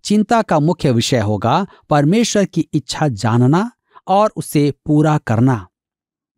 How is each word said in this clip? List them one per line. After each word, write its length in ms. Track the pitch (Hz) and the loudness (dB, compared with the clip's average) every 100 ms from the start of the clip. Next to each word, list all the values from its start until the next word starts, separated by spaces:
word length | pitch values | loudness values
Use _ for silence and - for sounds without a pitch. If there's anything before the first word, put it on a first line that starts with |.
चिंता 380 | - 208 208 233 | -2 -2 2 0
का 180 | - 165 | 0 0
मुख्य 320 | 147 175 147 | 0 0 0
विषय 280 | 117 110 123 | 0 0 -2
होगा 480 | 104 107 113 151 196 - _ | 0 -2 0 -2 -4 -12 _
परमेश्वर 560 | 147 143 214 233 214 190 | 0 2 2 0 0 -2
की 160 | - - | -2 -4
इच्छा 340 | 151 - - 156 | -6 -6 -4 -4
जानना 640 | 104 117 117 123 165 233 _ _ - - | -2 -2 2 2 2 -2 _ _ -20 -2
और 260 | 190 214 - | 0 0 -2
उसे 380 | - 151 147 - - | -4 0 0 -4 -2
पूरा 320 | 147 156 151 | 2 2 0
करना। 500 | - 110 127 120 90 _ _ _ _ _ _ | -2 0 2 0 -8 _ _ _ _ _ _